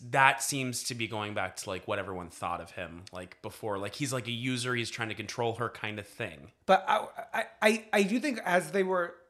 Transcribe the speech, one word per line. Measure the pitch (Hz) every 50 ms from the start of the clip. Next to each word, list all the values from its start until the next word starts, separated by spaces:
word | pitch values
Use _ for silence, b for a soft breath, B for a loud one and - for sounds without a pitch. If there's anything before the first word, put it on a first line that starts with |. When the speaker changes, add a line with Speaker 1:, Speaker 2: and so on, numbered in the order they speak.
| 123 120
Speaker 1:
that | 123 139 135 139 143 - -
seems | - 147 135 131 127 120 - -
to | - 127
be | 117 113
going | 98 117 107 104 104 104
back | 104 95 92 -
to, | - - 104
like, | 95 90 -
what | 110 104 101
everyone | 92 98 92 90 87 85
thought | - - 104 87 87 85
of | 82 -
him, | - 98 90 80 82 87 95 -
like, | - 90 92 - - -
before. | - 107 - - 113 107 101 95
Like, | 98 107 -
he's, | - 143 123 131
like, | 127 123
a | 123
user, | 117 113 123 131 127 120 120 127 123
he's | 120 113 -
trying | - - 117 107
to | 104
control | - 104 101 - - 120 117 107
her | 120 117 107
kind | - - - 107 107 104
of | 98
thing. | - - - 113 95 78 69 69 - - _ _
Speaker 2:
But | - 190 185 -
I, | - 214 214 - - - - - - -
I, | 220 - - - -
I, | 214 220 226 214 220 - -
I | 208 202
do | 180 226 254
think | 302 302 233 220 -
as | 180 175 180 160 151
they | 170 202 190
were | 185 185 180 170 175 - - - _